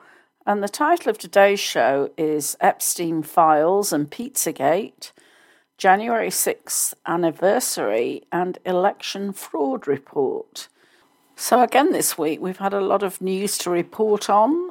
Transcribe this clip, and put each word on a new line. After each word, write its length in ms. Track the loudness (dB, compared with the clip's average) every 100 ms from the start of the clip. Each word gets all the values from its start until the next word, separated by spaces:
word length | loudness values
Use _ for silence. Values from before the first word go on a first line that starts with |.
| _ _ _ _ -4
and 160 | -2
the 60 | -2
title 420 | -2 0 0 0
of 80 | -6
today's 420 | 0 4 6 4
show 500 | -2 0 2 2 -2 -2
is 400 | -2 -2 -4 0
Epstein 640 | 0 2 -4 -4 -4 -4
Files 720 | -2 4 4 4 4 2 0
and 180 | -2 -4
Pizzagate, 1000 | -8 -8 -4 -6 -2 0 0 -2 _ -20 _ _ _ _ _ _ _
January 540 | 4 4 2 -2 -2
sixth 640 | -2 -2 -4 -6 -4 -4 -6
Anniversary 1160 | -4 0 0 2 2 2 0 -4 -2 0 -2 -4 -6
and 260 | -4 -4 -6
Election 680 | -2 0 0 -2 -10 -8 -8
Fraud 520 | -8 -10 -4 -4 -4 -4
Report. 840 | -4 -4 -2 -2 -2 -10 -18 -18 _ _ _ _ _ _ -10
So 260 | 2 4
again 300 | 4 4 4
this 240 | 2 -2 -2
week 240 | -4 -4
we've 160 | -6 -6
had 160 | -4
a 80 | -2
lot 220 | 0 0
of 180 | 0 -4
news 380 | -4 -2 -4 -4
to 100 | -2
report 600 | -2 -2 -2 0 0 2
on, 400 | 2 4 0 -4